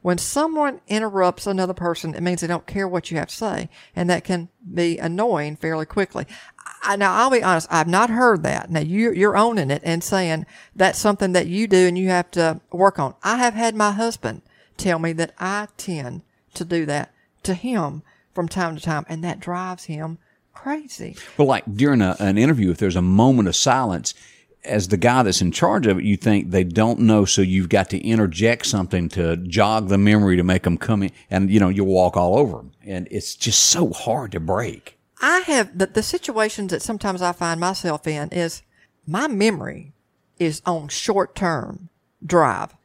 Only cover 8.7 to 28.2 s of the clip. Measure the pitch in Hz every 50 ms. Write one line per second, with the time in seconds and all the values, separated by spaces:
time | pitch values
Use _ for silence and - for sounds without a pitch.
8.7 | 160 156 147 156 180 208 226 240 202 180 196 208 190 196 214 240 226 208 147 135
9.7 | 143 147 - 170 165 170 - - 202 190 185 170 160 156 160 _ - - - _
10.7 | _ - 185 190 - - - 214 202 - 196 185 180 180 - 165 175 202 226 208
11.7 | 202 185 185 180 175 180 190 190 185 180 175 _ - 175 165 160 160 - _ _
12.7 | - 175 190 196 190 - 143 131 - _ - 190 226 247 254 240 208 220 233 226
13.7 | 220 214 208 208 202 202 233 233 226 - - 117 110 - _ _ _ _ _ _
14.7 | _ - - 190 170 160 165 165 165 160 170 160 _ _ 185 185 196 208 208 -
15.7 | _ - - 190 175 151 135 120 - 170 - _ _ _ _ _ _ - 175 170
16.7 | 180 170 156 147 147 147 - - _ _ _ _ _ _ - 196 185 175 - 247
17.7 | 247 214 165 143 151 156 - _ _ _ _ _ _ 185 170 165 - 190 180 165
18.7 | 160 147 - 170 156 147 139 - 165 160 170 175 - - - 175 175 180 185 185
19.7 | 185 180 - - 160 151 156 160 165 - _ _ _ _ _ _ _ - - 269
20.7 | 294 311 302 262 - - - - - - - - - - 147 135 127 98 - 110
21.7 | 101 104 135 147 139 120 101 92 90 - 104 98 98 104 120 147 160 123 101 90
22.7 | 85 - 107 95 85 90 90 90 95 101 120 131 135 120 104 90 82 - - 139
23.7 | 123 131 127 110 90 78 - - - - - - - _ _ _ _ _ - -
24.7 | - 107 90 90 104 90 113 120 123 131 123 98 90 - 95 87 - - 170 185
25.7 | 214 208 135 107 95 90 - 104 101 - - 113 104 101 - 87 87 95 92 87
26.7 | 82 110 110 117 120 - 120 110 110 107 101 95 - - 98 92 92 95 92 82
27.7 | 110 98 95 - - 87 - 110 113 110